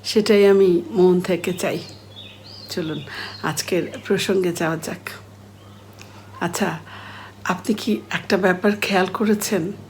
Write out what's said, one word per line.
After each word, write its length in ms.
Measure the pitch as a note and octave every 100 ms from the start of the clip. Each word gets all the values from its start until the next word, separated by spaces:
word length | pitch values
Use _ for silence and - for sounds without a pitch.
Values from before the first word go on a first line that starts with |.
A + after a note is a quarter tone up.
সেটাই 440 | - G#3+ G#3 G#3 G3+
আমি 340 | G3 G3 E3+ -
মন 320 | G#3+ F#3 F3+
থেকে 320 | F3 E3+ F#3+
চাই। 260 | F3 F3 A2 - - - - - - - - -
চলুন 320 | - D#3+ D3 C#3 - - -
আজকের 560 | D#3+ D3+ - F3+ D3+ - -
প্রসঙ্গে 480 | G3 - G3 F3+
যাওয়া 240 | E3+ E3 D#3+
যাক। 260 | - F3 - - - - - - - - - - - - - -
আচ্ছা, 400 | E3+ - F#3 D#3+ - - - - - -
আপনি 300 | - F3+ -
কি 280 | G#3+ - G#3 -
একটা 280 | E3+ - E3+
ব্যাপার 340 | F#3 F#3 G#3 G3+
খেয়াল 240 | - G3 F#3+
করেছেন? 640 | - G#3+ G#3 - G3 E3 G3+